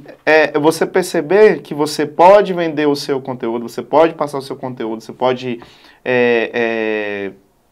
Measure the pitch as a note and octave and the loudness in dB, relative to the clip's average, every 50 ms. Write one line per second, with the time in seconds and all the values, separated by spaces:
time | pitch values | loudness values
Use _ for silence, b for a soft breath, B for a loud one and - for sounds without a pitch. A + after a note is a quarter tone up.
0 | - - - _ _ D3 D#3 D#3 D3+ - - D3+ C#3+ D#3 D#3+ - F#3 F3 - F#3+ | -14 -20 -20 _ _ 2 4 4 4 2 0 0 0 0 0 0 -4 -2 -2 -2
1 | F3+ F3+ - E3+ D3+ D3 F3+ G3+ G#3+ G#3+ F3+ C#3+ - - - C#3+ D3+ D3+ - - | -2 -2 -4 -6 -2 0 4 6 6 6 4 2 -4 -10 -4 -4 -4 -4 -2 -4
2 | D3+ D3 D3+ - E3 F3+ G3+ G#3 G3+ F3+ F#3 E3+ E3+ E3 D3+ C#3+ D3+ D3 C#3+ C#3+ | -6 -6 0 4 6 8 8 6 4 2 -2 -4 -4 -4 -2 0 0 0 0 -2
3 | - - C#3+ C3+ C3 - B2+ A#2+ - A#2 A#2 A#2+ A#2 A#2 - - A2+ - - C#3+ | -2 -4 -4 -4 -4 -8 -10 -8 -6 -6 -4 -6 -6 -8 -10 -10 -8 0 2 4
4 | E3 E3 D#3+ D#3+ D3+ D3 D3 C#3 B2+ - C3+ C3 - C3 B2+ B2 A#2 A2 A2 A2 | 4 4 2 -2 -6 -6 -6 -8 -8 -10 -12 -12 -10 -12 -10 -8 -6 -6 -6 -8
5 | - - - - B2+ B2+ C3 B2 B2+ B2+ A#2+ A#2 B B B B B B B B | -10 -16 -10 -2 0 0 0 -2 -4 -8 -8 -10 B B B B B B B B
6 | B B2+ B2+ B2 B2 A#2+ A#2+ A#2 A2+ - - B2 A#2 A2+ A2+ A2+ A2 A2 G#2+ G#2+ | B -2 0 2 2 2 2 2 0 -2 -2 -4 -2 -2 -2 -2 -2 -2 -2 -4
7 | G#2+ G#2 G2+ G2+ G2+ G2 F#2+ _ _ _ _ _ _ _ | -4 -6 -6 -8 -8 -10 -10 _ _ _ _ _ _ _